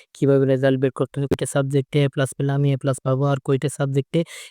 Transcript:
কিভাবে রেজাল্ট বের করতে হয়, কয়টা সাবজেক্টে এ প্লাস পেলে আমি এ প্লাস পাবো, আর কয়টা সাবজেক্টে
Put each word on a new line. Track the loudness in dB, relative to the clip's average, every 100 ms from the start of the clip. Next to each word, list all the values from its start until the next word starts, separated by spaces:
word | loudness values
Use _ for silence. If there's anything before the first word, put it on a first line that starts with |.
| -20
কিভাবে | -2 2 4 4
রেজাল্ট | 2 2 2
বের | 0
করতে | -2 -6
হয়, | -4 -4
কয়টা | -4 -2
সাবজেক্টে | -2 0 -2 0 0
এ | 0
প্লাস | 0 -4
পেলে | -2 -2
আমি | 0 0
এ | 0
প্লাস | -2 -2
পাবো, | -2 0
আর | 0 -2
কয়টা | 0 -2 -2
সাবজেক্টে | -4 -2 -2 0 -2 -2 -8 -20